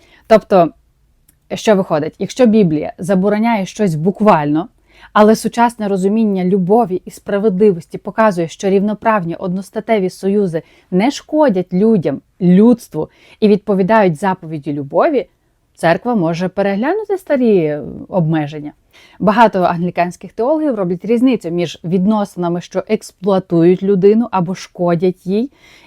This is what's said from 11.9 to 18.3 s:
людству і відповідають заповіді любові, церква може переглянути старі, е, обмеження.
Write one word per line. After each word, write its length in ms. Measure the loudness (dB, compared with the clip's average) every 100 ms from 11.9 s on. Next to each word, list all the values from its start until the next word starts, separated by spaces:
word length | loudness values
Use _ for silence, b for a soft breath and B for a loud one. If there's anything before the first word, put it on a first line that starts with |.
| 2 0 -6 -10 -2
людству 680 | 2 6 6 2 -2 -10 -10 b b b
і 80 | 2
відповідають 680 | 2 0 0 2 2 2 0
заповіді 580 | -4 -4 -8 -10 -8
любові, 540 | -8 -4 0 0 0 -4 _ _ _ _ _
церква 400 | -2 0 -2 -2
може 320 | -2 -2 -4
переглянути 720 | -2 -2 -2 -2 -4 -4 -6
старі, 400 | -2 0 2 2
е, 260 | 2 -4 -8 -14 -6
обмеження. 640 | -2 0